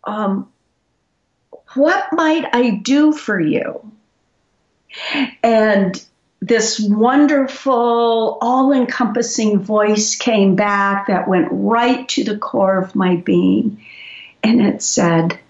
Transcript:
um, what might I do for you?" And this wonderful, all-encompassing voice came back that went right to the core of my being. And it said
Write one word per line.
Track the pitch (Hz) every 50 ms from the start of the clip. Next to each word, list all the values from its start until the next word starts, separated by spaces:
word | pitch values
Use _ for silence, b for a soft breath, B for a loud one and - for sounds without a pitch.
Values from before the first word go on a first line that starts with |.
| -
um, | 208 208 214 214 196 196 196 - _ _ _ _ _ _ _ _ _ _ _ _ _ _ _ _ _ _ _ _ _ - - _ _ -
what | 262 277 311 370 403 381 -
might | 320 349 330 311 311 330 262 - -
I | 240 254 240
do | 196 - - 240 269 285 302 302 302
for | 302 - - 208 190
you?" | 160 151 156 - - - - - - - - _ _ _ _ _ _ _ _ _ _ _ _ _ _ _ _ _ _ B B B B B B 294 269 240 B B
And | - 233 226 220 214 214 208 196 196 185 - - - _ _ _ _ _ _ _
this | - - 233 220 220 - - -
wonderful, | 214 202 208 214 220 247 269 285 294 294 302 277 269 262 - - - 269 262 233 240 240 233 233 233 233 233 226 220 220 - -
all-encompassing | - 240 254 262 269 269 285 262 247 - - - 247 208 208 240 233 - - - 220 214 208 196
voice | 185 - 214 208 208 208 214 208 214 - -
came | - - 247 226 208 196 196 185
back | 190 208 208 202 202 196 196 196 196 196
that | - 196 180 - -
went | 190 185 156 -
right | 180 190 196 202 226 233 240 254 262 254 - -
to | - - 220
the | 220 208
core | 214 - - - 196 196 190 190
of | 190 185 185 -
my | 202 190 180 180
being. | 170 175 - 185 175 180 - - 214 226 214 B B B B B B B B B B B B B B
And | - 220 226 247
it | 208 202 - -
said | - - - - 180 170 165 165 170 170 - - _